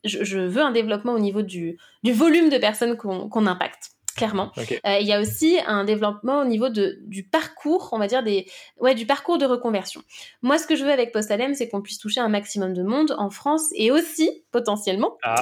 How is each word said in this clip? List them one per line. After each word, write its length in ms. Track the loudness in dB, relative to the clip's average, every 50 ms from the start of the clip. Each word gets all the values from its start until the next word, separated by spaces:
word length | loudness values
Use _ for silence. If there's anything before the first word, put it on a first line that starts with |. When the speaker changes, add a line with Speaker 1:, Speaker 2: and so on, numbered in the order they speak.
| -6
Speaker 1:
je, 200 | -6 -4 -4 -4
je 160 | -4 -2 -4
veux 220 | -2 -2 0 2
un 100 | 2 2
développement 420 | 2 0 0 0 -2 -2 -2 -2 0
au 60 | 0
niveau 220 | 0 0 0 -2
du, 360 | -4 -4 -6 -6 -6 -6 -8 -10 -16 _ _ _ 0
du 100 | 0 2
volume 360 | 4 4 6 6 6 6 4
de 80 | 4
personnes 380 | 4 2 2 0 0 -2 -2 -2
qu'on, 320 | -2 -4 -6 -4 -4 -6 -4
qu'on 160 | 0 2 2
impacte, 440 | 2 2 0 -4 -6 -6 _ -20 -20 _ _ _ -12 -4
clairement. 360 | -4 -4 -2 -2 -4 -4 -4 -6
Speaker 2:
Ok. 220 | -10 -6 -6 -6 -4 -2
Speaker 1:
Euh, 120 | 0 0 2
il 60 | 2
y 60 | 2 2
a 60 | 0
aussi 380 | 0 -2 -2 2 2 4 4 4 2
un 160 | 0 0 0 2
développement 560 | 0 0 0 0 -2 -2 -2 -4 0 0 2
au 40 | 2
niveau 240 | 2 0 0 0 0
de, 300 | 0 0 0 -2 -2 -6 -14
du 180 | -14 -12 -12 -8
parcours, 640 | _ 0 0 0 -2 -12 -8 -2 0 0 0 0 -2
on 80 | -4 -2
va 80 | -2
dire, 160 | 0 0 0 0
des, 220 | 0 -2 -2 -2 -6 -18 -20 -20 -20 _ _
ouais, 160 | 2 2 2
du 100 | 2 0
parcours 320 | -2 -2 -2 0 0 0
de 80 | 2 2
reconversion. 560 | 2 0 0 0 -2 -2 -2 -4 -6 -14 -16 -18 _ -20 -20 -20 -20 -16 _
Moi, 160 | 0 2 2
ce 80 | 2 2
que 100 | 0 -2
je 80 | 0 2
veux 60 | 2
avec 200 | 2 2 0 0
Postadem, 420 | 0 -4 -2 0 0 0 0 -2 -2
c'est 120 | -2 -4 -4
qu'on 120 | -4 -6
puisse 180 | -6 -6 -14 -10
toucher 200 | -8 -6 -2 -2
un 80 | 0 0
maximum 440 | 0 0 -2 -4 -4 -4 -2 -2 -2
de 100 | -2 -2
monde 320 | 0 2 2 2 2 2 -2
en 100 | -4 -4
France 380 | -6 -4 -2 0 0 0 0 -2 -2
et 160 | 2 2 4
aussi, 520 | 4 4 2 0 -2 0 0 0 0 -4 _ _
potentiellement, 680 | -4 -2 0 0 -2 -2 -2 -2 0 0 0 -2 -2 -4 -4
Speaker 2:
Ah. 120 | 0 0 2